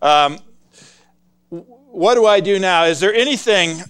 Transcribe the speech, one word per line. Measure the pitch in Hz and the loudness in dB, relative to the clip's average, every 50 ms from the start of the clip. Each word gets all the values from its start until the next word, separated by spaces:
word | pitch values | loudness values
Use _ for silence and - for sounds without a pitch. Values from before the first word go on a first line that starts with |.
Um, | - 147 147 147 147 143 147 - - - _ _ _ _ _ _ - - _ _ _ _ _ _ _ _ _ _ _ _ | -2 0 2 2 0 -2 -4 -10 -18 -20 _ _ _ _ _ _ -20 -20 _ _ _ _ _ _ _ _ _ _ _ _
what | 170 170 - _ - _ _ _ 240 180 170 220 247 | -18 -18 -18 _ -20 _ _ _ -6 -2 0 2 2
do | 240 220 | 4 4
I | 214 208 202 | 4 2 2
do | 170 196 202 190 | 2 0 -2 -2
now? | 190 185 175 165 | 0 0 0 2
Is | 170 165 165 143 | 2 0 0 0
there | 220 214 214 | -2 0 0
anything, | 226 247 294 269 214 - 226 208 190 170 165 160 160 185 | 0 0 -2 -4 -4 -2 0 0 0 0 -2 -6 -10 -14